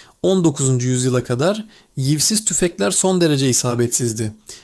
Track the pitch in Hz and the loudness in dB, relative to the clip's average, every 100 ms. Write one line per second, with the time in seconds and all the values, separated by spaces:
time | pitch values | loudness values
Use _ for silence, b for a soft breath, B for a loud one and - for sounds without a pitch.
0 | B B 175 190 165 139 135 127 123 127 | B B 0 2 2 2 0 0 0 0
1 | 131 123 123 123 160 214 214 B B - | 0 0 0 -2 0 -2 -6 B B -4
2 | 135 151 - 214 220 - 175 170 202 190 | 0 0 0 0 -2 0 -2 0 -2 0
3 | 190 185 170 143 135 117 127 117 120 - | 0 2 2 2 2 0 0 0 0 0
4 | 120 110 110 107 B B | -2 -4 -6 -8 B B